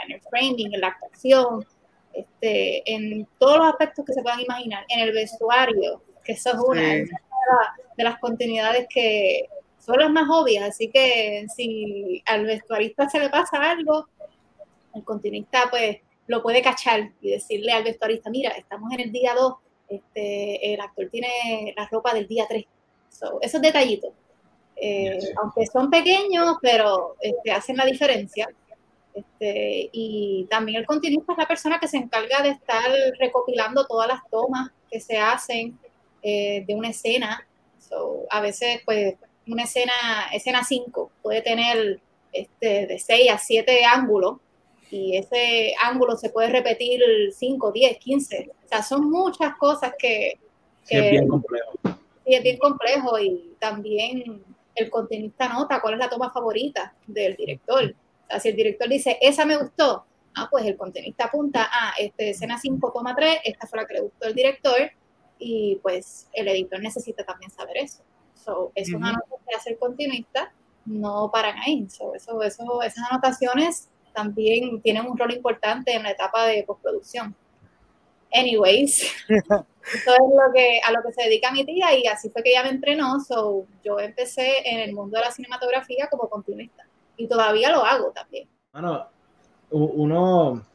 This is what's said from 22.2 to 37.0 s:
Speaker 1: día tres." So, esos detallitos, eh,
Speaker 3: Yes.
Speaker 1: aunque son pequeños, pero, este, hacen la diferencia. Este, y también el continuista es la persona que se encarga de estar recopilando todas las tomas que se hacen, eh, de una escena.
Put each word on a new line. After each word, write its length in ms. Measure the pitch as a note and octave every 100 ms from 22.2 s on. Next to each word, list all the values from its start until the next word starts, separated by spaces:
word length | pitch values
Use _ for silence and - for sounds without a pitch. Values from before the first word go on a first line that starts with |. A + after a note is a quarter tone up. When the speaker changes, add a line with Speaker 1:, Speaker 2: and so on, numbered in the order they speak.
| G#3
Speaker 1:
día 180 | A3 G#3+
tres." 160 | A3 - _ _ _ _
So, 320 | - - -
esos 180 | A3+ D4+
detallitos, 520 | D#4 D4+ B3+ G3+ - - _ _ _ _ _ -
eh, 420 | G#3 G3+ F#3+ F#3+
Speaker 3:
Yes. 140 | F#3+ -
Speaker 1:
aunque 240 | G#3+ - G#3+
son 240 | B3+ C#4
pequeños, 680 | E4 F4 F#4+ G4+ F4 E4+ E4
pero, 540 | B3 A3+ G#3+ F#3+ F3 -
este, 300 | G#3+ A#3+ A3
hacen 260 | G3 A#3 C4
la 80 |
diferencia. 640 | C4+ C4 C#4+ A3+ G3 G#3 A3+ - _ - _ _ _
Este, 760 | G3+ - - G#3 G#3 G#3 F#3+ -
y 540 | A3+ A3 G#3+ G3+ F#3+ F#3
también 300 | A3 A3 A3+
el 80 | A3+
continuista 460 | D4+ D#4 D4 -
es 60 | E4
la 100 | D#4
persona 300 | E4 D#4 E4
que 80 | D#4
se 100 | C#4
encarga 420 | A#3+ A3 A3 C#4
de 80 | C#4+
estar 400 | C#4 - A3+ B3 C4+ C4 B3+
recopilando 640 | B3+ B3+ B3 A#3 A3 C4+ C4
todas 220 | A3+ A3+
las 120 | B3+ -
tomas 400 | A3 B3+ C4 C4 _ -
que 100 | A3+
se 180 | - A3
hacen, 600 | A3 A#3+ - A#3 A#3 A#3+ - _ _ _
eh, 420 | G#3 G#3 G3+ G3+ G3
de 80 |
una 160 | G#3 A3+
escena. 560 | A3